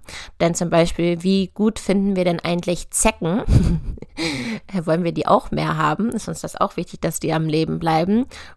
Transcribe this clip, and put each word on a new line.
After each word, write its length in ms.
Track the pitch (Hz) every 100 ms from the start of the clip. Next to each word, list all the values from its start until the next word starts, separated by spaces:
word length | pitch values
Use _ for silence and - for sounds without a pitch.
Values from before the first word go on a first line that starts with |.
| - - - -
Denn 140 | 170 170
zum 140 | 175
Beispiel, 540 | 170 170 - 170 175
wie 240 | 180 190 185
gut 260 | - 214 220
finden 380 | - 196 196 190
wir 80 | 175
denn 160 | 170
eigentlich 480 | - 175 175 175 -
Zecken? 540 | - 226 - 170 196 - - - 165 - - -
<laughs> 720 | - 330 277 233 214 - 196
Wollen 220 | 170 165 170
wir 80 |
die 140 | 160 -
auch 240 | 135 -
mehr 260 | 147 156 156
haben? 320 | 156 156 220
Ist 180 | 220 -
uns 140 | 160
das 160 | - -
auch 160 | 196 -
wichtig, 240 | 175 -
dass 220 | 165 160
die 100 | -
am 140 | 160 160
Leben 340 | 160 160 160
bleiben? 460 | 165 160 175 214 262 - -